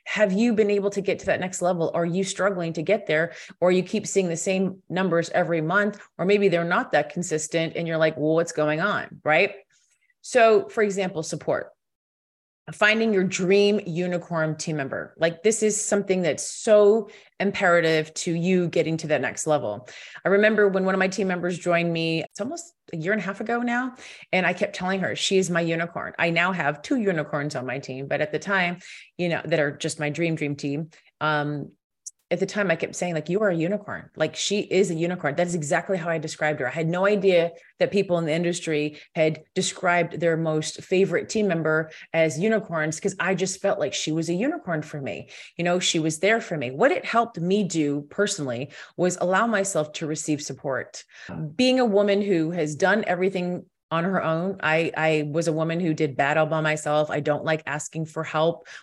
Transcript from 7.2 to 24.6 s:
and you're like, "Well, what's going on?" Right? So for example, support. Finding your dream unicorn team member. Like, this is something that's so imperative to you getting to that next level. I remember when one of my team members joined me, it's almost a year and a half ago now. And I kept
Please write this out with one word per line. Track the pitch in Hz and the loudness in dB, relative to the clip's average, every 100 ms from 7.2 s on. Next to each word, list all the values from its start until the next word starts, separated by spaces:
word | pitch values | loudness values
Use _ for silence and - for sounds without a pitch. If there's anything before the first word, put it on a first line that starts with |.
| 170 156 - 165 160 - | -4 -4 -2 -2 -2 -4
and | 165 | -2
you're | 160 | 2
like, | 160 156 | 2 2
"Well, | 151 | 0
what's | 160 165 | 2 0
going | - 151 156 | 0 0 0
on?" | 202 151 - - | 0 -2 -6 -6
Right? | 147 156 196 - - _ _ _ _ _ | 2 2 2 -2 -20 _ _ _ _ _
So | - 247 226 208 - | 0 6 6 6 2
for | 233 | 0
example, | 208 196 185 156 | 0 0 -4 -4
support. | 160 156 - 135 - - _ _ _ _ _ _ _ _ - | -6 -4 -2 -2 -4 -14 _ _ _ _ _ _ _ _ -12
Finding | - 208 220 226 | 2 2 4 2
your | 196 | 2
dream | 185 185 180 202 202 208 | 2 0 4 4 4 2
unicorn | 175 165 180 175 - 170 156 156 | -2 -4 -2 -4 -4 -2 -2 -2
team | - 151 | -4 -4
member. | 135 87 73 - | -4 -6 -10 -2
Like, | 165 165 | -2 2
this | 214 220 | 0 2
is | 214 196 | 0 0
something | - 202 196 185 | 0 0 0 0
that's | 170 127 - | 0 -2 -6
so | - 233 208 202 226 - - - - | -4 4 8 8 6 2 -12 -14 -4
imperative | 196 190 190 170 160 160 160 | -2 2 4 4 4 2 0
to | - 180 | -4 -2
you | 170 175 185 170 | 0 2 2 2
getting | 175 156 160 | 0 0 0
to | 151 | 0
that | 147 | 0
next | 127 - 156 | -2 -4 0
level. | 147 113 101 - - - - | 0 0 -6 -10 -18 -18 -6
I | 170 | 2
remember | 196 214 208 202 | 4 6 6 4
when | 190 | 4
one | 190 | 2
of | 190 | 2
my | 190 | 0
team | 208 190 | 0 -2
members | 175 180 170 | 0 -4 -4
joined | 180 170 170 | 0 2 2
me, | 165 165 165 | 0 0 -2
it's | - - | -4 -8
almost | 233 330 - _ _ | -8 -10 -14 _ _
a | 170 | -6
year | 165 | -2
and | 214 | -2
a | |
half | 180 190 | -2 -6
ago | 220 240 | -4 -2
now. | 240 240 254 - - - - | 0 -2 -4 -8 -18 -20 -2
And | 185 175 | 0 0
I | |
kept | 185 | 0